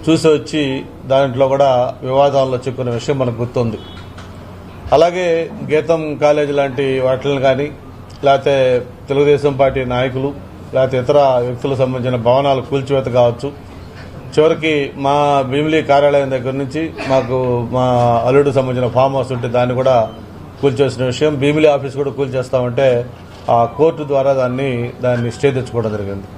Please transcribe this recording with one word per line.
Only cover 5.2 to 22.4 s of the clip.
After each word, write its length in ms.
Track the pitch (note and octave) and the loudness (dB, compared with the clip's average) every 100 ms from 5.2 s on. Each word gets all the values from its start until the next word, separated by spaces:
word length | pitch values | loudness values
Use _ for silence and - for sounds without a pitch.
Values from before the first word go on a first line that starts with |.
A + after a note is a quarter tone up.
| F3+ E3 E3 - C#3 | 0 0 -2 -8 -2
గీతం 440 | D3+ D#3 E3 D#3 | -2 0 -2 -2
కాలేజ్ 380 | C3+ D3 D3+ D3 | 0 2 2 2
లాంటి 480 | C#3+ C#3 B2 C3+ C3 | 0 -2 -2 -2 0
వాటిని 400 | B2+ C3 C#3 C#3 | 0 0 -2 0
కానీ 300 | C3+ C3 D3 - - - - - | 2 0 -2 -8 -18 -20 -20 -2
లేకపోతే 580 | C#3 C#3 D3 C#3 B2+ B2 B2 - - | 2 4 4 2 4 2 -2 -16 -4
తెలుగుదేశం 440 | C#3 D3 C#3+ D3 | 2 4 4 2
పార్టీ 320 | C3 C3+ C3 | 2 2 2
నాయకులు 500 | B2 B2 C3 B2+ C#3 C#3+ - - - | -2 -2 -2 -2 -6 -6 -16 -18 -4
లేకపోతే 240 | C3 C3 B2+ | 0 2 0
ఇతర 200 | A#2+ D3 | 2 4
వ్యక్తులకు 600 | C#3 B2+ B2 A#2+ C#3+ C3 | 6 4 0 -4 -4 0
సంబంధించిన 420 | B2+ C3 B2 B2+ | 0 0 -2 0
భవనాలు 400 | A2+ B2+ C#3 C3+ | 2 2 2 0
కూల్చివేత 440 | - C#3 B2+ C#3 | 0 -4 0 -2
కావచ్చు, 480 | B2+ B2 A#2+ A#2+ C#3+ C#3+ - - - - - - - - | 2 2 2 2 -8 -10 -18 -18 -18 -18 -16 -16 -4 2
చివరికి 520 | D#3 D#3+ D#3 D3+ C#3 - | 2 2 0 0 -2 -2
మా 480 | C#3 C#3+ C#3+ C#3+ B2+ | 0 2 2 2 0
భీమిలి 320 | C#3 D#3 D#3+ | -2 2 0
కార్యాలయం 480 | C#3 C#3+ D3 C#3+ C3+ | 4 4 6 2 0
దగ్గర 200 | C3 A#2+ | -2 -2
నుంచి 400 | C3+ C3+ D3+ D#3+ - C3+ | -4 -4 -6 -6 -8 0
మాకు 600 | C3+ A#2+ B2+ B2+ A#2+ A#2+ | 0 0 -2 0 -2 -2
మా 120 | B2+ B2+ B2 A#2+ A#2 A#2+ | 0 2 2 2 2 4
అల్లుడు 240 | C3+ C#3+ | 4 4
సంబంధించిన 400 | C3+ C3 B2 A#2+ | 2 0 -2 0
ఫామ్ 260 | B2 C3+ C3+ | 2 2 0
హౌస్ 160 | A#2+ | -4
ఉంటే 160 | B2+ B2 | -4 -2
దాన్ని 260 | A#2+ B2 | 0 0
కూడా 380 | B2+ C3 B2+ G#2+ - - - - - | 2 2 2 2 -6 -18 -18 -18 -2
కూల్చేసిన 440 | C#3 B2 C3+ A#2 | -2 2 0 0
విషయం, 320 | B2+ B2 D3+ D3 | -4 0 0 2
భీమిలి 320 | C#3+ D3+ D#3 | 0 4 4
ఆఫీస్ 280 | C#3+ C3 C3 | 2 -2 -4
కూడా 140 | C#3 | -6
కూల్చేస్తామంటే 960 | A#2 C#3 B2+ | -4 -4 -4